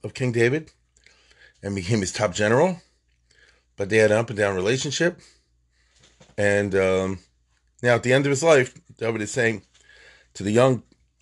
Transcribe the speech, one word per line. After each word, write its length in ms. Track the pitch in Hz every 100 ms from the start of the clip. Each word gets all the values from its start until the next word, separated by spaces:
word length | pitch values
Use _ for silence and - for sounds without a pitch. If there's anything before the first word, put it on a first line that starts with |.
of 120 | 107
King 180 | - 127
David 400 | 117 120 151 156 _ _ _ _ _ _ _ - _
and 120 | 101
became 260 | 98 90 117
his 120 | 92
top 220 | - 107
general, 460 | 87 107 120 180 170 _ _ _ _ _ _ _ _ _ _
but 120 | 98
they 100 | 110
had 120 | 107
an 80 | 107
up 100 | 117
and 100 | 104
down 160 | 101 95
relationship. 640 | 98 131 147 - 170 175 _ _ _ _ _ _ _ _ _ _ - -
And, 380 | 101 101 101
um, 440 | 95 95 95 95 95 _ _ _ _ _ _
now 120 | 123
at 80 | 120
the 100 | 120
end 140 | 131 143
of 40 |
his 120 | 135
life, 320 | 165 143 127 - _ -
David 240 | 113 110
is 80 | 104
saying 320 | 135 113 107 _ _ _ - - _ _
to 80 | -
the 80 | 98
young 320 | 113 131 120 - _ _ _